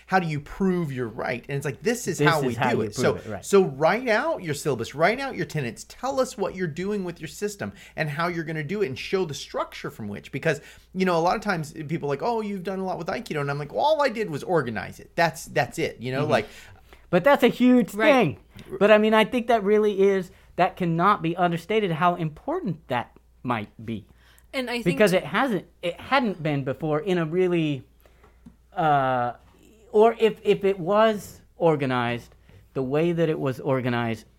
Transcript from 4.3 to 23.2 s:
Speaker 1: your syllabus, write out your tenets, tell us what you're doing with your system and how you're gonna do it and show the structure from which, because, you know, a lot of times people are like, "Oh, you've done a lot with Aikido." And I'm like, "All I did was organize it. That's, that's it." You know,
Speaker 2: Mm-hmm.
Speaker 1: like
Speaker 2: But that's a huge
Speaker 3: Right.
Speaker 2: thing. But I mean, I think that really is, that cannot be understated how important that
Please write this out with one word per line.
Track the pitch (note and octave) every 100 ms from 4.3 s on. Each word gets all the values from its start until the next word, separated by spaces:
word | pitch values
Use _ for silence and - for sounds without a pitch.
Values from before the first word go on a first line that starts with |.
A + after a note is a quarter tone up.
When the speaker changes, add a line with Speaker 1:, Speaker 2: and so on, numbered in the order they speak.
| D4
Speaker 1:
your | E3+
syllabus, | C#3+ D#3 A#2 A2
write | C3+ F3 B3
out | C4+
your | - D3
tenets, | D#3 A#2+ G2+ -
tell | - C4 C4+
us | B3+ -
what | G3
you're | F#3 F3+
doing | C#3+ F#3+ G#3
with | F3+ E3+
your | D#3
system | - G#3 G3+ G2+ - - -
and | D3+
how | C#3+ F3
you're | E3+
gonna | D#3 D#3+
do | D3 G#3
it | D3
and | B2+
show | - F#3+
the | E3+
structure | C3+ - B3+ E4 - D#3
from | - G#2
which, | G2+ -
because, | C#3 D#3+ D3+ - - _
you | F3+ F#3
know, | E3+
a |
lot | E3+ G#3+
of |
times | G3+ F3 D3+ - C#3+
people | D#3 C#3+
are |
like, | C#3
"Oh, | F#3+ A3+
you've | G#3+ G3
done | F3+ F#3+
a |
lot | F#3 E3
with | E3
Aikido." | - - D3+
And | C#3+
I'm | C#3+
like, | D3
"All | - D4 D#4
I | C#4
did | A3+ F#3+
was | C#3+
organize | - E3+ A#2+ G#2 F#2 -
it. | - -
That's, | E3+ - -
that's | D3+ B2+ -
it." | C#3 -
You | A#2+
know, | C3
Speaker 2:
Mm-hmm. | D3+
Speaker 1:
like | A#2+ - - - - - - -
Speaker 2:
But | F3
that's | - -
a | A#3
huge | F3+ B3 B3 -
Speaker 3:
Right. | G3+ A3
Speaker 2:
thing. | C4 D#3+ G#2+ - - - -
But | G3+
I | G#3+
mean, | G#3+
I | A3
think | G#3+ B3 A#3
that | A3+
really | F#3+ G#3+ G#3+ F#3+
is, | G3 F#3+ F3+ - - -
that | F#3 -
cannot | F3 E3 F#3+ G3
be | E3 F3
understated | F3 E3 - G#3+ G3+
how | D#3 F3+
important | F3 D#3 D3+ - F4+ C4+ - -
that | A#2+ - -